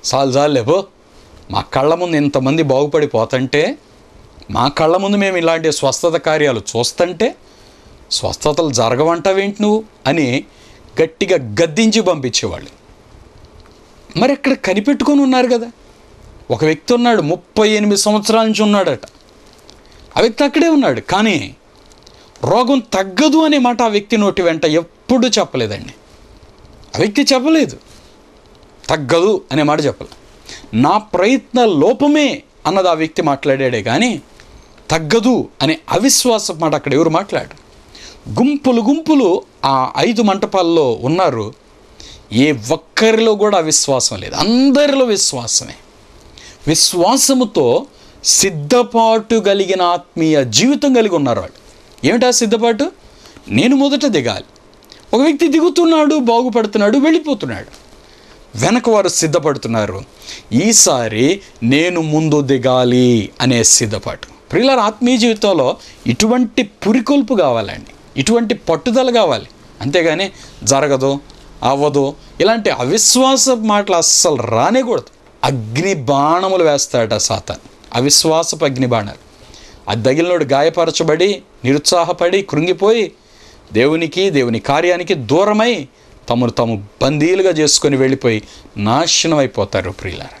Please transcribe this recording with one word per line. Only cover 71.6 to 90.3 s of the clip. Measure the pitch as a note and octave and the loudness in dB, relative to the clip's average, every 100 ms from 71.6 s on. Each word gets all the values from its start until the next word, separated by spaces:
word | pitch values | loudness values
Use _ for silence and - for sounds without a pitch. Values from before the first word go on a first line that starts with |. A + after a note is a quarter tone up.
అవ్వదు, | A#2+ C#3 D3 C#3+ C#3 D3+ - - | -2 0 0 0 -2 -6 -20 -2
ఇలాంటి | F#3 A3+ G3+ | 0 2 -2
అవిశ్వాస | C3+ B2 G#3 - B3 C4 C4+ C4 | -2 -2 0 2 2 2 2 0
మాటలు | B3 G#3+ G#3 G3+ F3 | 0 0 0 2 0
అస్సలు | D#3+ - F3 C#3+ G#2+ | 2 2 0 0 -2
రానేకూడదు. | A2 C#3+ A#3+ A#3+ F3+ - _ - - | 0 2 0 0 -4 -6 _ -20 -6
అగ్ని | B2+ C3 G#2+ A#2+ G3 | -4 -4 -6 -4 -2
బాణములు | F3+ B2 C#3 D3 E3+ F#3+ F#3 | -4 -2 0 2 0 0 0
వేస్తాడట | D#3+ C#3+ - B2+ A2+ G#2+ | 2 0 -2 -2 -2 -2
సాతాన్, | - G2 - F#2 - - - | -4 -6 -8 -14 -14 -20 -8
అవిశ్వాసపు | A#2+ C3+ C#3 E3 D#3+ E3 D#3 D3+ | -4 0 2 2 0 -2 -2 -4
అగ్ని | B2+ C3 | -2 -2
బాణాలు. | A#2 G2+ - - - - - - - - | -2 -4 -12 -20 -20 -20 -20 -20 -20 -6
అది | A2 | -2
తగిలినోడు | A2+ C#3+ F3 F3 C#3+ | 0 0 0 0 0
గాయపరచబడి, | C3+ D#3 E3 E3 D3 D#3+ D#3 F#3+ G3 - - A#2+ | 2 0 0 -2 0 0 2 0 -2 -10 -8 -2
నిరుత్సాహపడి, | C#3+ - F3+ E3+ E3+ F3 F#3+ | 0 2 0 0 -2 0 0
కృంగిపోయి, | G3 D#3 E3+ E3+ G3 A#3 F#3+ - _ - - - - | -2 -2 -2 0 2 0 -2 -8 _ -20 -20 -20 -6
దేవునికి, | G#2+ C3+ D#3+ E3 - G3 | 0 0 0 -2 -2 0
దేవుని | D3 A#2+ A2+ | 0 0 -2
కార్యానికి | - C#3 F3 F3 F3 E3+ A2 | -2 0 0 -2 -2 -6 0
దూరమై, | D3 G3+ G#3+ A#3 G#3+ C3 _ - - - | 2 2 2 0 -2 -8 _ -20 -20 -4
తమను | A#2+ A#2+ | -2 -2
తాము | A#2 A#2 G#2+ G2+ - | -2 -2 -4 -8 -4
బందీలుగా | C3 D3+ D#3 F#3 F#3+ | -2 0 0 2 0
చేసుకొని | D#3+ D3+ - D3+ C3+ | 2 0 2 0 0
వెళ్ళిపోయి | C3+ C3 B2+ A2 - - - - | 0 0 0 -2 -6 -20 -20 -6
నాశనం | G#2 B2+ E3 - E3 D3+ | -2 0 0 -2 0 0
అయిపోతారు | C3 - F#2+ G2+ F2 | -2 -2 -4 -4 -6
ప్రియులారా. | G2 G2 - - | -10 -12 -12 -16